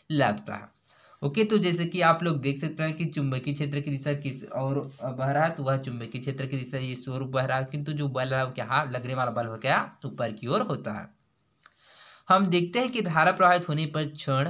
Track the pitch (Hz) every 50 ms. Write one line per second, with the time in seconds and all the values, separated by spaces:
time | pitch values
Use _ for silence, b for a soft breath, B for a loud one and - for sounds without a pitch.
0 | B B 156 139 131 110 104 104 - - 98 101 107 - _ _ b b b b
1 | b b b b - 143 143 220 214 214 220 208 175 180 170 165 170 170 - 180
2 | 170 165 160 165 175 170 156 139 123 139 135 135 - 151 - - 156 160 156 156
3 | 170 156 - 156 139 135 127 131 - 147 143 147 151 143 143 147 143 151 139 131
4 | - 147 143 143 - 135 123 - 107 - - 131 135 135 139 143 139 - - -
5 | - 127 123 123 131 139 143 151 160 170 165 - 139 131 135 135 135 127 120 120
6 | 117 113 - 131 131 139 135 135 131 131 139 131 123 - - 135 131 127 127 123
7 | - 135 127 131 135 131 131 131 131 131 131 131 135 135 - 147 143 151 151 147
8 | 147 139 127 131 131 131 131 131 131 127 131 - 113 107 131 139 151 131 123 127
9 | 120 123 131 131 127 120 110 120 117 113 113 113 - 131 160 214 - - - _
10 | - 127 - - 123 110 107 - - 120 160 220 240 202 147 110 - 107 104 107
11 | - - _ _ _ _ _ _ _ _ _ _ B B B B B B B B
12 | B B B B B B 185 190 202 180 175 175 175 175 - 170 170 170 - 233
13 | 202 175 160 160 160 180 185 - 190 175 180 180 175 - 147 147 160 147 147 156
14 | 156 143 147 - - - 135 131 143 170